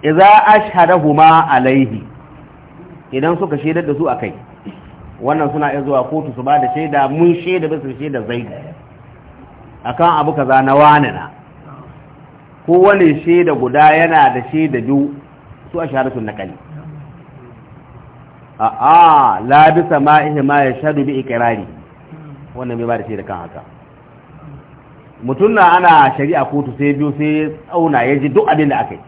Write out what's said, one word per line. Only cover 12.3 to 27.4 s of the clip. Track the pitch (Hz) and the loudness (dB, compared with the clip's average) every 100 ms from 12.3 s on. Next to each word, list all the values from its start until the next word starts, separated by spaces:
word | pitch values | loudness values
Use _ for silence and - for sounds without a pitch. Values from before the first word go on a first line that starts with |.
| - - - - | -20 -20 -18 0
Kowane | 175 190 202 175 147 156 | 4 4 4 2 0 0
shaida | 175 175 | 2 2
guda | 139 123 135 151 156 | 0 -2 4 4 4
yana | 165 160 135 | 2 4 2
da | 123 123 | 0 -6
shaida | 156 156 127 | -4 -2 -4
biyu, | 113 139 143 143 - - - - - | -2 -2 -2 -6 -20 -20 -20 -20 -12
su | 170 | -10
a | 160 | -6
shahadatun | 135 131 127 110 | -4 -4 -6 -10
naƙali. | 104 92 - - - - - 73 - - - 123 123 - - - - - - - - - - | -12 -14 -16 -20 -20 -20 -20 -20 -20 -20 -20 -20 -20 -20 -20 -20 -20 -20 -20 -20 -20 -20 -4
A'a, | 110 - 135 165 175 147 127 95 113 | -4 0 2 4 4 4 2 0 2
la | 143 156 | 4 4
bi | 160 175 | 4 0
sama'ihi | 160 143 151 151 151 | 0 2 2 2 -2
ma | 139 143 135 | 0 0 0
yashhadu | 127 151 147 139 | -2 -4 -4 -4
bi | 135 | -6
iqrari. | 131 117 117 113 87 - - - - - 151 139 - 120 | -6 -2 -2 -2 -8 -18 -20 -20 -20 -20 -20 -20 -20 -14
Wannan | 127 117 | -10 -8
bai | 117 | -4
ba | 117 | -6
da | 104 | -6
shaida | 107 | -12
kan | 90 92 | -10 -12
haka. | 82 71 65 - - - - - - - - 143 - - - - - - | -12 -18 -20 -20 -20 -20 -20 -20 -20 -20 -20 -20 -20 -20 -20 -20 -20 -14
Mutum | 120 131 202 | -8 0 0
na | 220 180 175 | 4 4 4
ana | 180 160 135 127 | 4 6 4 0
shari'a | 139 165 131 | -4 -2 -2
kotu | 143 139 123 | -4 -6 -4
sai | 143 | -4
biyu | 143 147 143 | -2 -4 -4
sai | 151 151 | -4 -2